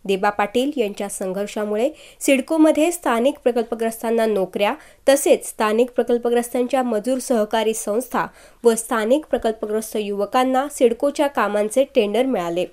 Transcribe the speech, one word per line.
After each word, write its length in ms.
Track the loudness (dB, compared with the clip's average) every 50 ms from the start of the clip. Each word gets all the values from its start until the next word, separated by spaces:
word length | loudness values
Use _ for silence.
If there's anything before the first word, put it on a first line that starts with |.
| _
दिबा 240 | -2 -2 0 0 0
पाटील 400 | 0 0 -4 0 0 0 0 0 -2
यांच्या 320 | -2 -2 -4 -4 -6 -8 -8
संघर्षामुळे 800 | -6 -6 -6 -6 -4 -6 -6 -6 -6 -6 -4 -4 -2 -2 -2 -2 -4 -6 -20 -20 -16 _
सिडकोमध्ये 720 | 2 2 2 2 2 -2 2 4 6 6 6 4 2 2
स्थानिक 420 | 0 -2 -2 -2 0 2 2 0 0 2 _
प्रकल्पग्रस्तांना 800 | -2 0 0 -4 -4 -4 -4 -4 -6 -6 -4 -4 -2 0 0 0
नोकऱ्या, 480 | 0 0 0 -2 -4 -2 -2 0 0 0 -4 -12 -20 -20 _ _ 4
तसेच 400 | 4 4 6 4 4 4 2 -10
स्थानिक 420 | -4 -2 -2 0 2 2 2 2
प्रकल्पग्रस्तांच्या 920 | 0 -2 0 0 0 0 0 0 0 0 -2 -2 -2 -2 -2 0 0 0
मजूर 360 | 0 0 -2 -2 -2 -2 -2 -2
सहकारी 560 | 0 0 0 0 0 0 0 0 0 0 -2
संस्था 520 | -2 -4 -2 -2 -2 -4 -2 -4 -4 -4 -4 _ -20 -20 -20 -20 _ 2
व 100 | 2 2
स्थानिक 500 | 2 -2 -4 -2 -2 2 2 2 0 2 _
प्रकल्पग्रस्त 680 | -4 -2 -2 -2 -4 -4 -6 -4 -4 -4 -4 -4 -6 -6
युवकांना 680 | -4 -4 -4 -4 -4 -2 0 0 0 2 0 0 -2 -2
सिडकोच्या 560 | 0 2 2 2 2 2 -2 -2 0 0 -2
कामांचे 580 | 0 0 -2 -2 0 0 -2 -2 0 0 0 -2 2 _
टेंडर 320 | 0 0 2 0 0 0
मिळाले. 400 | 0 -2 -2 -2 -2 -2 -4 -4 -6